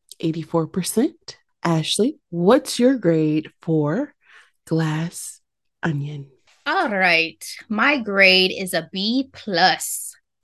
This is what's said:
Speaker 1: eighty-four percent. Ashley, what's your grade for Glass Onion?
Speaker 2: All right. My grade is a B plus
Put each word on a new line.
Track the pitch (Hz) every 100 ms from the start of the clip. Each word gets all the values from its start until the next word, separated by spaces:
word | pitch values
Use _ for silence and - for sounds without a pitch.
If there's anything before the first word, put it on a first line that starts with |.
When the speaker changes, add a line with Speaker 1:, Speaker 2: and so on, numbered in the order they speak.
| - -
Speaker 1:
eighty-four | 165 165 147 165 156
percent. | 190 175 220 320 - - - _ _
Ashley, | 170 160 156 - 240 302 -
what's | 170 175 277 - -
your | 247 262
grade | 170 160 156 151 156 _
for | - 160 147 190 294 _ _ - _ _ -
Glass | 160 160 156 170 - - - _ _ _ _
Onion? | 165 143 143 147 139 _ _ _
Speaker 2:
All | 285 359 302
right. | 202 185 165 165 - - - -
My | 214 262 294
grade | 214 196 190 185 185 -
is | 185
a | 170 160
B | 190 208 254 262
plus | - - 170 180 160 - - - - _ _